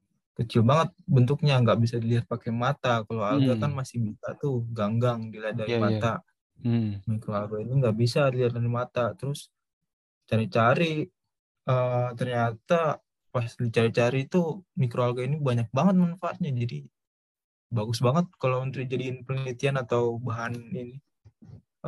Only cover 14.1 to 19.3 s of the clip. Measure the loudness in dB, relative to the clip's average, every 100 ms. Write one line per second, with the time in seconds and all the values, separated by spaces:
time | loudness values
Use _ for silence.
14.1 | 0 0 0 0 -4 -8 -2 -2 0 0
15.1 | -2 -4 -2 0 0 0 2 4 4 2
16.1 | 0 -8 -6 -4 -2 -4 -6 -12 _ _
17.1 | _ _ _ _ _ _ -4 -2 0 2
18.1 | 2 0 -2 -2 -2 -4 -6 -4 -4 -4
19.1 | -6 -6